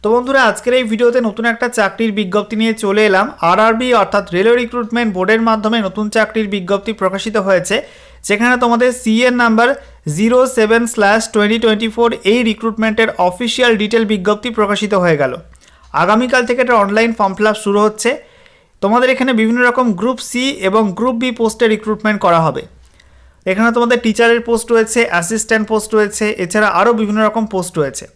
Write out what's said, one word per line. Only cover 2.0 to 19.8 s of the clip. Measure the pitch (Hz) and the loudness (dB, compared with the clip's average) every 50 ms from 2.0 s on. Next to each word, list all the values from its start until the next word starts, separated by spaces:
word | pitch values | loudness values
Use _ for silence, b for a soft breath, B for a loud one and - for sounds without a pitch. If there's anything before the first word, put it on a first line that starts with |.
| 226 226 | -2 -2
বিজ্ঞপ্তি | 202 208 208 180 180 208 202 208 226 | -2 -2 -4 -2 -2 -4 -2 -2 -4
নিয়ে | 214 226 226 220 | -2 -2 -2 -2
চলে | 220 - 196 196 208 214 | -2 -2 -2 2 2 2
এলাম। | 214 190 190 208 285 - - | 4 2 2 0 -2 -4 -2
আরআরবি | - 170 180 202 220 226 226 226 254 254 247 | 0 2 2 4 2 2 2 0 0 0 2
অর্থাৎ | 220 190 190 - 202 190 - | 2 2 2 -2 -4 -2 -2
রেলওয়ে | 170 175 196 226 240 | -2 0 2 2 2
রিক্রুটমেন্ট | 247 240 233 240 240 233 220 226 233 240 220 185 | 2 0 -4 -4 -6 -6 -2 -2 -2 -2 -2 -2
বোর্ডের | 185 185 196 220 226 | -2 0 0 2 2
মাধ্যমে | 226 233 220 220 208 214 233 233 | 2 0 0 0 0 -2 -2 -2
নতুন | 202 190 185 214 214 208 | -2 -4 -4 -4 -6 -2
চাকরির | - 226 214 214 - 220 214 196 | 0 0 0 0 -2 -4 -4 -2
বিজ্ঞপ্তি | 202 202 180 170 202 196 202 226 | -4 -6 -2 -2 -2 -2 -2 -6
প্রকাশিত | 220 - 190 185 190 196 - 226 208 | -6 -2 -4 -4 -2 -4 -8 -4 -4
হয়েছে, | 214 190 196 190 175 180 - 202 240 302 B B B B B B B | -2 0 2 0 0 0 -2 -4 -4 -4 B B B B B B B
যেখানে | - - 208 208 233 247 254 | -4 -4 -2 0 2 0 2
তোমাদের | 240 247 233 233 233 247 247 | 2 2 0 2 2 2 0
সিএন | 240 247 - 220 220 226 247 254 247 | 0 -2 -2 0 2 2 2 2 2
নাম্বার | 247 240 233 220 220 233 247 285 277 B B B B B 156 147 | 2 2 2 4 4 4 2 0 -2 B B B B B -6 -2
জিরো | 165 214 233 247 254 262 | 0 2 2 4 4 2
সেভেন | 254 254 233 220 208 226 233 240 | 2 2 0 2 4 2 2 2
স্ল্যাশ | 226 - 220 202 196 208 226 214 - | -2 0 0 2 2 2 2 0 -2
টোয়েন্টি | - 214 208 208 226 233 | 0 0 2 2 0 2
টোয়েন্টি | 226 226 214 208 226 220 | 2 0 0 0 -2 -4
ফোর | - 233 233 233 233 - - | 0 0 0 0 0 0 0
এই | 190 220 247 | 2 2 2
রিক্রুটমেন্টের | 247 220 214 - 226 226 214 220 220 220 214 226 226 208 208 - | 2 0 -2 -2 -4 -6 -2 -2 -2 -2 0 0 0 0 0 0
অফিসিয়াল | 180 180 180 - 247 226 - - 254 240 226 | -2 -2 0 -4 -6 -4 0 2 2 2 2
ডিটেল | 196 214 208 226 226 226 | 2 0 0 0 0 0
বিজ্ঞপ্তি | 202 220 196 180 208 214 214 - 247 | 0 -2 -2 0 -2 -2 -2 -4 -6
প্রকাশিত | 226 226 214 196 202 196 208 196 208 | -2 -2 0 0 0 -4 -2 -2 0
হয়ে | 185 180 175 160 | 0 2 2 2
গেল। | 143 139 131 123 - - - b b b b b b b b | 2 0 -2 -2 -8 -12 -20 b b b b b b b b
আগামীকাল | - 147 170 180 214 226 254 247 269 254 240 | -2 0 2 2 2 2 2 2 0 0 0
থেকে | 226 240 262 | 0 0 0
এটা | 254 240 247 | 2 2 2
অনলাইন | 220 202 196 202 220 226 233 | 2 2 2 2 0 0 0
ফর্ম | 226 - 208 196 185 | 0 0 -2 -2 0
ফিল | - 208 | 0 0
আপ | 214 208 | 0 0
শুরু | 214 - 202 202 208 | 0 -2 0 2 2
হচ্ছে। | 208 214 214 214 - 233 - - b b b b b b b b b b b b | 2 2 0 0 -4 -4 -4 -4 b b b b b b b b b b b b
তোমাদের | - 202 220 247 262 262 | -2 0 2 2 2 2
এখানে | 262 262 254 269 | 2 0 0 0
বিভিন্ন | 247 220 220 220 233 247 | 2 2 2 2 2 2
রকম | 247 247 247 254 | 2 2 2 2